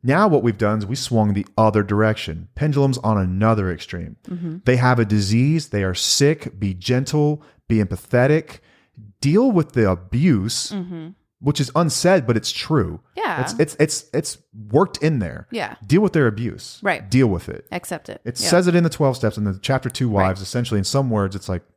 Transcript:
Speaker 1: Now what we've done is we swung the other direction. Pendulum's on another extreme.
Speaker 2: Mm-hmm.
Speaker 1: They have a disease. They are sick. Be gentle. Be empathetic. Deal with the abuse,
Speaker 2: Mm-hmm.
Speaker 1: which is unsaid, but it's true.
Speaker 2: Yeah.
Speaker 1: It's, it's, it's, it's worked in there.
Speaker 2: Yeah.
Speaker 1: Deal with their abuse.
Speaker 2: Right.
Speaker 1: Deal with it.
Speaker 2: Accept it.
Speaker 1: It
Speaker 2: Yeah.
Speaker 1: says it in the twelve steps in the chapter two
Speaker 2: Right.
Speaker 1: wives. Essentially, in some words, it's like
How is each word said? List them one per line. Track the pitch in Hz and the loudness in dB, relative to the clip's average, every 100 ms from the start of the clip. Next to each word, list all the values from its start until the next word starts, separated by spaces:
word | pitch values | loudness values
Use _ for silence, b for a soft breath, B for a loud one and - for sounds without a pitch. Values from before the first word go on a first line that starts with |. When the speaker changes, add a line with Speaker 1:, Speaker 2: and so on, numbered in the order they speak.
Speaker 1:
Now | 120 151 208 | 2 2 4
what | 147 | 4
we've | 120 101 | 2 0
done | 104 107 | 0 0
is | 101 | -4
we | 120 | -6
swung | - 117 104 | -2 2 2
the | 98 101 - | 0 -2 2
other | 110 107 | 4 4
direction. | 101 104 110 107 - 80 87 - | 2 2 2 0 -6 -10 -12 -4
Pendulum's | 151 143 139 123 | -2 2 2 0
on | 107 107 | 0 0
another | 92 92 110 110 95 | 0 2 2 2 0
extreme. | 80 - 87 82 - - | -4 -8 -10 -10 -14 -12
Speaker 2:
Mm-hmm. | 180 170 165 156 | -10 -8 -4 0
Speaker 1:
They | 123 | 2
have | 127 120 | 4 2
a | 110 | 2
disease. | 104 98 113 135 160 147 | 0 2 2 2 0 -2
They | 104 95 | -4 -2
are | 90 | -2
sick. | - - 143 156 - 98 | -2 2 2 2 -6 -6
Be | 101 | -6
gentle. | 92 92 123 135 151 147 147 b b _ | -4 -2 -2 0 0 0 -2 b b _
Be | 113 | 0
empathetic. | 98 - - 123 131 151 156 - b b b - 104 _ | 0 -4 -2 2 4 2 0 -18 b b b -20 -20 _
Deal | 139 175 262 | 2 4 4
with | 190 151 | 2 0
the | - 104 | 2 2
abuse, | 90 90 117 175 117 98 - - | 2 -2 0 2 2 0 -4 -6
Speaker 2:
Mm-hmm. | 202 180 170 160 196 _ _ | -8 -8 -10 -14 -18 _ _
Speaker 1:
which | 135 151 | -4 -2
is | 131 | -2
unsaid, | 151 170 - 175 190 113 | 0 -2 0 2 2 2
but | 113 | -2
it's | - | -2
true. | - - 156 87 76 _ - | -8 -2 0 0 -6 _ -8
Speaker 2:
Yeah. | 440 165 | -6 -4
Speaker 1:
It's, | 131 226 | -6 -2
it's, | 156 - | -2 2
it's, | 151 - - | -2 -2 -6
it's | 131 151 - _ 110 107 | -6 -6 -12 _ -20 -2
worked | 123 185 - | 0 0 0
in | 156 147 | -2 0
there. | 87 - - | -2 -8 -10
Speaker 2:
Yeah. | 233 127 - 101 | -8 -8 -10 2
Speaker 1:
Deal | 165 | 2
with | 208 | 4
their | 165 127 | 2 2
abuse. | 104 120 107 - - | 0 -6 -8 -16 -8
Speaker 2:
Right. | 202 160 98 | -4 -4 0
Speaker 1:
Deal | 127 127 | 4 4
with | 87 - | 2 -4
it. | - - | -14 -10
Speaker 2:
Accept | 175 - 165 - | -12 -10 -12 -12
it. | - - | -14 -12
Speaker 1:
It | 123 | -6
Speaker 2:
Yeah. | - | 2
Speaker 1:
says | 175 180 | 2 4
it | 175 | 2
in | |
the | 165 | 2
twelve | - 139 123 | 0 0 0
steps | 110 107 | -2 -2
in | 104 | -4
the | 95 | -4
chapter | - 135 127 | -2 -2 -4
two | - 127 | -4 -2
Speaker 2:
Right. | 101 95 | 2 0
Speaker 1:
wives. | 95 | -2
Essentially, | 98 123 117 107 | -6 -6 -2 -2
in | |
some | 95 135 135 | 0 -2 0
words, | 107 98 95 | 0 -2 -4
it's | - | -6
like | 90 _ | -8 _